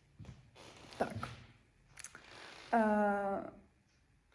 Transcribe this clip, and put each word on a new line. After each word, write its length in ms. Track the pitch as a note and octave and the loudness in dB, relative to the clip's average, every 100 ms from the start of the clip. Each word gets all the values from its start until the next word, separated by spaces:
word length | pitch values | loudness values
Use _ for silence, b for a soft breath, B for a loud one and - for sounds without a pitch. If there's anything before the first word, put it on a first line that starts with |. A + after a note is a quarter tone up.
| _ - - - - - - - - - | _ -18 -16 -16 -20 -20 -20 -18 -10 -2
так. 320 | - - - - - - _ _ _ - - - B B B B - | -2 -2 -8 -10 -18 -20 _ _ _ -18 -16 -16 B B B B 2
Е, 800 | A#3 G#3+ G#3 G#3 G3+ G3+ G3 - - - _ _ _ _ _ _ | 4 6 6 6 4 2 -2 -4 -12 -20 _ _ _ _ _ _